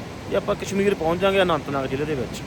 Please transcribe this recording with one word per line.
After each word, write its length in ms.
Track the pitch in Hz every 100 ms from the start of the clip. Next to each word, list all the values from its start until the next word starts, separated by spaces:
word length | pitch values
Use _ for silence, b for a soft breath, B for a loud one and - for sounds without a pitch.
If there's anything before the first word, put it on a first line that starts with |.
| - - -
ਤੇ 60 | 196
ਆਪਾਂ 200 | 196 202
ਕਸ਼ਮੀਰ 380 | - 196 202
ਪਹੁੰਚ 280 | 190 160 175
ਜਾਾਂਗੇ, 200 | 196 196
ਅਨੰਤਨਾਗ 440 | 180 156 143 139 131
ਜ਼ਿਲ੍ਹੇ 200 | 135 151
ਦੇ 100 | 143
ਵਿੱਚ। 260 | 107 -